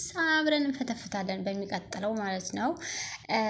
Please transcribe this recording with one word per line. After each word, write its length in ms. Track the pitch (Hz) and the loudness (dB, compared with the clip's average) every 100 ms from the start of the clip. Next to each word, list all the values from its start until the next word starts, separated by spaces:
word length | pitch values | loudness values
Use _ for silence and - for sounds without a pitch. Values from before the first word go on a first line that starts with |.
| - 349 | -4 0
አብረን 440 | 320 311 302 302 | 4 6 6 4
እንፈተፍታለን 760 | 285 262 254 220 - 202 190 190 | 4 0 -2 -4 -4 -4 -2 -2
በሚቀጥለው 720 | 190 196 196 185 - 190 208 | -2 -2 -2 -4 -6 -4 -2
ማለት 340 | 220 196 185 185 | 0 -2 -2 -4
ነው። 180 | 202 247 339 - - - - - | 0 0 0 -6 -6 -8 -8 -2
እ፣ 120 | 226 | 2